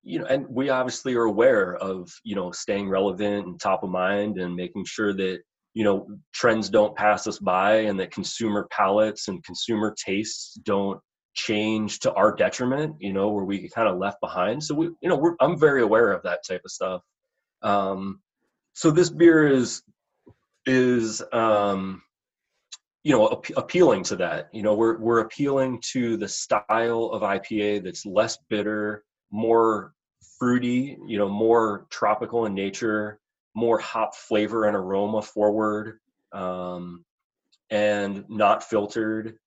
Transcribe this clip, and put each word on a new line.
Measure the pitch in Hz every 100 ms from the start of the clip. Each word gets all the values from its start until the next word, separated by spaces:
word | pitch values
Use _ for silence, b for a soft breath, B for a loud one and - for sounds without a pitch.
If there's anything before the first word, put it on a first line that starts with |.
you | 110 135
know, | 117
and | 135 -
we | 117 139
obviously | 127 127 - 135
are | 123
aware | 113 101 - 113 90 90
of, | 95 92 87 -
you | 113 98
know, | 90
staying | - - 101 98
relevant | 95 101 92 104 101 90
and | 87
top | 101 92
of | 95
mind | 92 92 101 104 92
and | 90 87
making | 90 101 90
sure | - 104
that, | 98 95 92 _ _ _
you | 110
know, | 104 98 - 104 _
trends | - 120 110 98
don't | 107 104 -
pass | 104 104 110
us | -
by | 98 90 98 110
and | 107 98
that | 92
consumer | - 95 - 113 104 -
palates | - 95 104 110 104 -
and | 90
consumer | - 87 - 110 107 -
tastes | - 98 110 - - -
don't | - 98 98 95 _ _ _
change | - - 104 110 110 104 -
to | -
our | 98 104 -
detriment, | 104 - 127 135 156 156
you | 98
know, | 98 101
where | 104 95
we | 101
get | 90
kinda | - 110
left | 90 98 -
behind. | 90 92 92 131
So | 156 147
we, | 339 -
you | 175
know, | -
we're, | 170 170
I'm | 156 151
very | 151 135
aware | 110 110 113
of | 92
that | 90 87 -
type | 90 95
of |
stuff. | - 92 92 _ _ _ _ _ _
Um, | 110 101 95 95 98 95 _ _ _ _ _
so | - 165
this | 151 170
beer | 151 170 160 151
is, | 135 117 - _ _ _ _ _ _ _ _ -
is, | 131 127 120 110 107 -
um, | 117 113 104 101 98 95 95 _ _ _ _ _ _ _ - _ _
you | 151
know, | 127 107
ap-, | - - -
appealing | - 175 160 101 90
to | 95
that. | 85 80 -
You | 110
know, | 104
we're, | 104 113 113
we're | 113 117
appealing | 113 - 143 135 131 123 -
to | 131 117 110
the | 101
style | - - 107 - 110 117 117 113
of | 110
I | 101 98
P | - 107
A | 104 101
that's | 92 87 104
less | 95 113 - _
bitter, | 107 104 107 104 107 _ _ _
more | 104 113 113 113 107 95 _ _ _ _ _
fruity, | 123 123 123 123 139 127 -
you | 104
know, | 101
more | 101 113 117 110 101 -
tropical | - 107 107 113 117 110
in |
nature, | 98 98 95 117 107 104 - _ _ _ 107
more | 117 110
hop | - 113 110 -
flavor | - 107 104 113 107
and | 104
aroma | 92 98 101 110
forward, | 104 107 104 107 107 107 110 113 _ _ _
um, | 95 92 92 90 90 87 87 _ _ _ _ _ _ _
and | 107 104 104 101 98 -
not | 107 101 -
filtered. | - 107 104 117 110 110 110 -